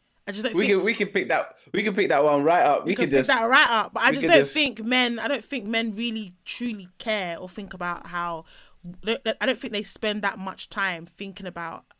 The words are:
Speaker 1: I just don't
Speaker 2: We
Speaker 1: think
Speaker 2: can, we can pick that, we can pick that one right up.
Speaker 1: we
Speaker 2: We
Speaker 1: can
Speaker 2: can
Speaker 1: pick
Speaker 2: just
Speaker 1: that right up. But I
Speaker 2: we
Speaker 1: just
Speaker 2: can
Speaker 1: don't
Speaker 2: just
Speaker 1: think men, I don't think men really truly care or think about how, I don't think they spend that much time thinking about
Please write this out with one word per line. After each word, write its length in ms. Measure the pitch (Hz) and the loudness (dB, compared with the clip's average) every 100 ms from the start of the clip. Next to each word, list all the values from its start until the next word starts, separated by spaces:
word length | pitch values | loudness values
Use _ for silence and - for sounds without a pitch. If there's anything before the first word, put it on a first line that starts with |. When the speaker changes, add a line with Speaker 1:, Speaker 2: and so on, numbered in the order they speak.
| _ _ - | _ _ -10
Speaker 1:
I 20 | |
just 100 | 202 | -6
don't 100 | 226 - | -2 0
Speaker 2:
We 100 | - | 2
Speaker 1:
think 100 | 196 | 2
Speaker 2:
can, 40 | |
we 100 | 190 | 2
can 140 | 226 202 | 0 -2
pick 220 | 202 123 | -2 0
that, 260 | 156 - - _ | 0 -2 -10 _
we 120 | 180 | -2
can 100 | 214 202 | 0 2
pick 140 | 180 | 2
that 120 | 151 | 4
one 220 | 151 143 | 4 4
right 200 | 143 175 139 | 4 6 6
up. 180 | 139 | 4
Speaker 1:
we 80 | 151 | 2
Speaker 2:
We 40 | 202 | 0
Speaker 1:
can 80 | 233 | 2
Speaker 2:
can 60 | |
Speaker 1:
pick 60 | 139 | 4
Speaker 2:
just 100 | 185 | 4
Speaker 1:
that 160 | 254 233 | 2 4
right 180 | 262 302 | 6 6
up. 240 | 226 202 | 2 0
But 100 | 220 | 0
I 60 | 233 | 2
Speaker 2:
we 60 | 277 | 2
Speaker 1:
just 80 | 330 | 6
Speaker 2:
can 60 | |
Speaker 1:
don't 80 | 339 | 6
Speaker 2:
just 140 | 143 | 6
Speaker 1:
think 300 | 311 285 220 | 2 0 -2
men, 360 | 220 254 247 233 | -2 2 2 -2
I 80 | 240 | -4
don't 140 | 277 | -4
think 220 | - 277 214 | -4 -8 -4
men 280 | 226 226 | -2 -2
really 400 | 202 240 220 202 180 | -4 -4 -6 -10 -14
truly 460 | - - 240 214 180 - | -10 -6 -4 -6 -12 -10
care 400 | - 214 180 170 | -4 -2 -4 -8
or 80 | 180 | -10
think 260 | 196 196 | -12 -12
about 340 | 180 175 175 170 | -8 -6 -6 -8
how, 360 | 175 175 165 165 - - _ 175 175 196 | -6 -6 -8 -12 -20 -20 _ -18 -10 -4
I 400 | 226 226 220 220 | -4 -4 -2 -2
don't 120 | 254 | -2
think 140 | - | -4
they 120 | 208 | -6
spend 400 | 214 - 220 208 | -6 -4 -4 -2
that 140 | 196 - | -4 -4
much 300 | 190 - - | -8 -10 -10
time 380 | - 196 170 170 | -4 -4 -4 -12
thinking 400 | - 196 185 196 | -14 -14 -12 -12
about 400 | 175 170 165 - | -10 -10 -12 -16